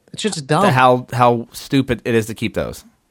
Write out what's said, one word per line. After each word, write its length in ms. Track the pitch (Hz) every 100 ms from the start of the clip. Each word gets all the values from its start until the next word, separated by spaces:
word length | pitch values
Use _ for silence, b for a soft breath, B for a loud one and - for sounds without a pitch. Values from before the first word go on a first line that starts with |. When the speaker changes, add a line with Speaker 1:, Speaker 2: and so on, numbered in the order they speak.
| _
Speaker 1:
It's 80 | -
just 240 | 214 165 135
dumb. 160 | 156
Speaker 2:
The, 80 | 196
how, 360 | 131 127 127 127
how 360 | 123 123 120 -
stupid 480 | - - 139 127 113 123
it 80 |
is 140 | 117 107
to 80 | 104
keep 180 | 107
those. 300 | 92 62 - - _ _